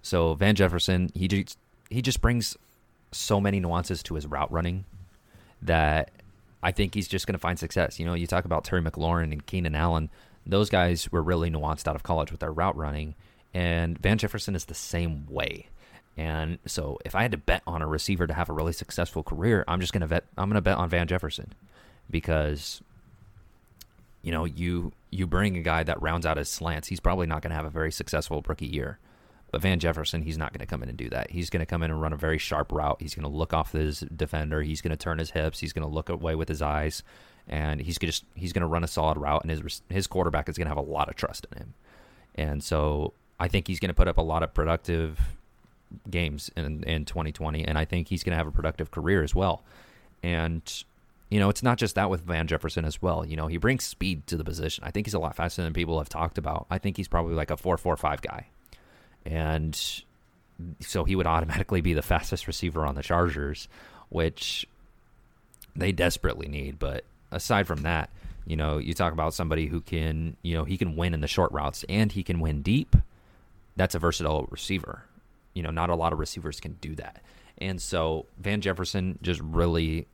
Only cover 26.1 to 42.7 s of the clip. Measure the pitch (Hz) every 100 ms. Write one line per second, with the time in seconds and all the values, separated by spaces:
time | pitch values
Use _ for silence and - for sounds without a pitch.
26.1 | 85 80 78 71 - 82 78 - 92 90
27.1 | 92 85 80 82 80 78 78 78 - -
28.1 | 78 - 76 - - - 71 - - -
29.1 | - _ - - - 92 90 82 80 76
30.1 | 82 78 78 76 - - 67 62 62 60
31.1 | 62 - 90 85 90 80 85 82 78 78
32.1 | 76 80 78 - 76 73 76 76 - 76
33.1 | - 73 73 80 80 78 78 78 71 -
34.1 | 82 76 76 76 78 76 78 85 78 -
35.1 | 80 78 80 78 - 78 80 76 78 -
36.1 | 82 82 80 80 76 76 76 78 - -
37.1 | - - - - 76 76 73 80 80 85
38.1 | - - - 87 87 85 82 85 - 80
39.1 | 76 73 73 80 78 78 - _ 95 95
40.1 | 92 85 76 73 82 80 73 71 73 73
41.1 | - - - - - 110 - - - -
42.1 | - - - 76 73 -